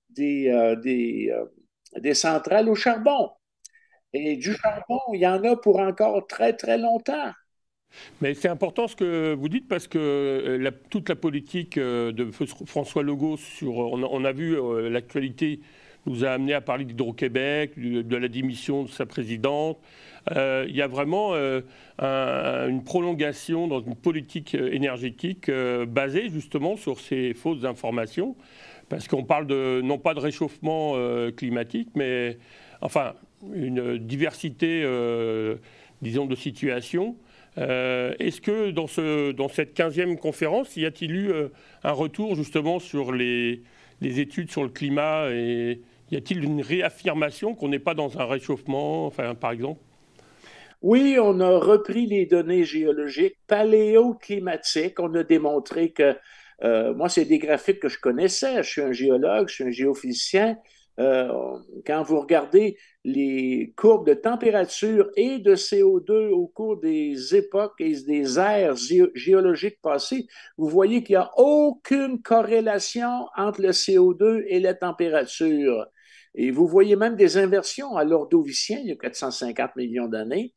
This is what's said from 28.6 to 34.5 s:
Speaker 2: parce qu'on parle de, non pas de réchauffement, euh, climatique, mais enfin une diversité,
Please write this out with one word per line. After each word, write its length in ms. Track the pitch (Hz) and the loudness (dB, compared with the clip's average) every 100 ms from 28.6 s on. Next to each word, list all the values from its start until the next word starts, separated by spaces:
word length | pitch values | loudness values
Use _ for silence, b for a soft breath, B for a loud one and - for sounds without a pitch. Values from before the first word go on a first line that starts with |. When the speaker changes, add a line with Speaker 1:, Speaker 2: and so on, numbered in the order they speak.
| B B - | B B -10
Speaker 2:
parce 180 | 170 - | -10 -4
qu'on 160 | 139 | -4
parle 240 | 123 151 147 | 0 0 0
de, 320 | 135 131 127 | -2 0 -2
non 180 | 127 143 | -2 -2
pas 140 | 175 | -2
de 60 | 151 | -2
réchauffement, 720 | 147 139 151 - 151 160 151 131 | -4 -4 -6 -4 -6 -4 -4 -2
euh, 360 | 123 120 117 | -2 -2 -4
climatique, 580 | 117 123 120 117 233 233 147 | -6 -4 -4 -4 -6 -6 -4
mais 440 | 135 127 120 120 b b b b | -2 -2 -4 -8 b b b b
enfin 320 | - 151 131 - _ _ 196 | -4 -2 -2 -8 _ _ -12
une 460 | 202 131 127 123 120 | -8 -4 -4 -4 -6
diversité, 840 | 113 139 156 - 160 | -6 -4 -4 -4 -10